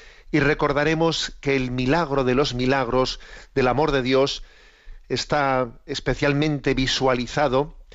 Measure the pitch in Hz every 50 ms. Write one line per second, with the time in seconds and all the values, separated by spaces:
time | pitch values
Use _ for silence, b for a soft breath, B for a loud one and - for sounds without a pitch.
0 | B B B B B B - 151 139 139 151 143 156 143 143 139 147 151 160 156
1 | 165 165 151 - - - - - - 139 139 135 127 127 123 127 127 127 143 170
2 | 170 139 139 139 131 123 123 127 147 - 123 123 127 127 135 139 127 117 120 127
3 | 131 - - B B B B B B B - 135 131 127 120 127 156 156 139 135
4 | 127 127 131 131 139 135 - - b b b b b b b b b b b b
5 | b - 135 127 - - 156 147 143 139 131 127 127 117 127 - - - 139 -
6 | - 143 127 - 151 143 143 143 151 156 151 139 - 143 131 120 131 123 - -
7 | 135 131 127 123 123 113 - 147 147 139 123 131 147 160 - - - B